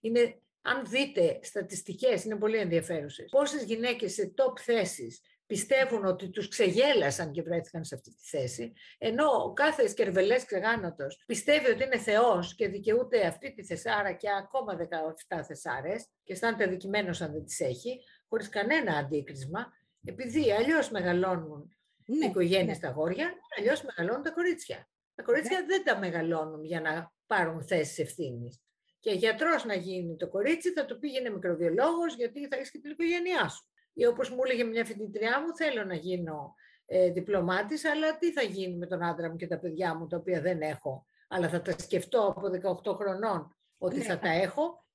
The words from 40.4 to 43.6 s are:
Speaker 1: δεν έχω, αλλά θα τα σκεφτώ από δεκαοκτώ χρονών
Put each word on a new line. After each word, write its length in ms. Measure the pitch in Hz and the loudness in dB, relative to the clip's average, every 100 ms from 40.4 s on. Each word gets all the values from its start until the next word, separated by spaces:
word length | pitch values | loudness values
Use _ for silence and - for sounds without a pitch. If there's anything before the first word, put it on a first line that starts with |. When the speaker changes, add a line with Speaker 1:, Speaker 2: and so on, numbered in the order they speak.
Speaker 1:
δεν 200 | 165 175 | 0 0
έχω, 460 | 156 151 143 131 _ _ _ | -2 -4 -6 -8 _ _ _
αλλά 200 | 185 165 | -2 0
θα 140 | 170 | 0
τα 160 | 175 165 | -2 -6
σκεφτώ 480 | - 196 - 240 202 | -2 -2 2 2 2
από 220 | 185 196 | 0 -4
δεκαοκτώ 440 | 180 190 175 214 | -2 -2 -2 -4
χρονών 640 | 185 202 190 220 175 147 _ | -2 -2 -2 -2 -2 -6 _